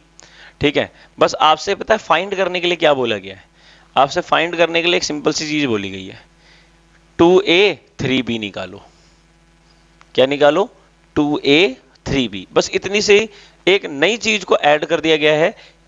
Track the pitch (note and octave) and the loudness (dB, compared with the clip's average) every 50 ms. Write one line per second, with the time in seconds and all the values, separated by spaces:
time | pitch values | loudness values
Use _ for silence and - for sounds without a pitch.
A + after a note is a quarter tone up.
0 | _ _ _ _ - - - - - - - - C#3+ D3 C#3+ C#3+ G#2+ F#2 - - | _ _ _ _ -20 -20 -20 -20 -20 -20 -8 -2 -2 -2 0 0 -4 -4 -6 -18
1 | - _ _ - D3+ F3 - - - - - - - G3+ G3 - - - A3 G#3 | -20 _ _ 0 0 0 2 2 4 4 4 2 0 -6 -6 -4 -2 -2 -2 -2
2 | - - D#3+ D#3+ F#3+ G3+ G3 F3+ F#3+ F3+ F3+ F3+ E3+ F3 F3 D#3+ D#3 D3+ C#3+ C3 | 0 -2 -2 -2 -2 -4 -2 -2 -2 -2 -2 -2 -2 -2 -2 2 2 2 2 2
3 | B2 A2+ G#2+ G2+ F#2 G2 F#2+ G2+ - _ _ _ _ _ - _ _ _ - B2+ | 0 -2 -4 -4 -8 -12 -18 -20 -20 _ _ _ _ _ -20 _ _ _ 0 0
4 | C#3 C#3+ - F3+ E3+ - D3+ C#3+ D#3+ F3 F3 E3 E3+ E3 E3 E3+ E3 F3 F3 F#3 | 0 2 0 -4 -4 -2 0 0 0 -2 0 0 0 0 0 0 0 0 0 0
5 | - - D3+ D3 C3+ D3+ D3+ - D#3+ D3+ D3+ D3+ C#3+ B2+ A2 G2+ G2 F#2+ F#2+ F#2+ | -2 -4 -6 -4 -4 -4 -4 -4 -6 -4 -4 -2 -2 0 -2 -2 -4 -6 -10 -12
6 | F#2+ F#2+ G#2+ - - _ _ _ _ _ _ _ _ _ _ _ _ _ _ _ | -14 -16 -18 -20 -20 _ _ _ _ _ _ _ _ _ _ _ _ _ _ _
7 | _ _ _ - E3+ F3 F#3 F#3 - - E3+ F3+ G#3 G3 D#3 - _ _ _ - | _ _ _ 2 4 4 4 4 2 2 2 2 2 2 0 -4 _ _ _ -8
8 | - B2+ C3 B2+ A#2+ A#2 A#2 A2+ G#2+ G2 F#2 G2+ F#2 F#2 G2+ G2 - - _ _ | -6 -4 -2 -2 -2 -4 -6 -6 -6 -8 -10 -10 -12 -14 -14 -20 -20 -20 _ _
9 | _ _ _ _ _ _ _ _ _ _ _ _ _ _ _ _ _ _ _ _ | _ _ _ _ _ _ _ _ _ _ _ _ _ _ _ _ _ _ _ _
10 | - _ - - C3 C3+ C#3+ C#3 D3 D3 D3+ F3+ G3+ - - _ _ _ _ _ | -20 _ 0 0 0 2 2 2 2 4 4 2 0 -4 -6 _ _ _ _ _
11 | _ _ - D#3 D3 D3 D3 - - C3+ C#3+ D#3+ F#3+ B3 C4 - _ _ _ _ | _ _ -4 -2 -2 0 -2 -2 0 2 4 4 4 2 0 -6 _ _ _ _
12 | - - C3+ C#3 B2 G#2 G2 F#2+ F2+ - - D#3+ E3+ - - F#3+ F#3+ F#3 G3+ G#3 | -10 -6 -2 -2 -2 -4 -6 -12 -10 -4 -2 -2 0 0 -2 -6 -6 -4 -4 -2
13 | F#3+ G3 G3+ G#3 A3 G#3+ - - - - _ _ - F3 F#3+ G3 G#3+ F3+ D3 C3+ | 2 4 4 4 2 0 -8 -18 -20 -20 _ _ 0 0 0 0 0 -4 -4 -2
14 | D#3 F#3+ A#3 A3+ - A3 G#3+ G3+ F3+ - - - - D3 D3+ D3+ E3 D3 E3 D#3 | 0 0 0 -2 -2 -2 -2 -2 0 0 0 2 2 2 2 2 0 -2 -4 -2
15 | D3 D#3+ D#3+ D3+ D3 D3+ D3+ D3+ E3 G3+ A3+ - - - _ _ _ | 0 0 0 2 2 2 2 2 2 0 -2 -6 -18 -20 _ _ _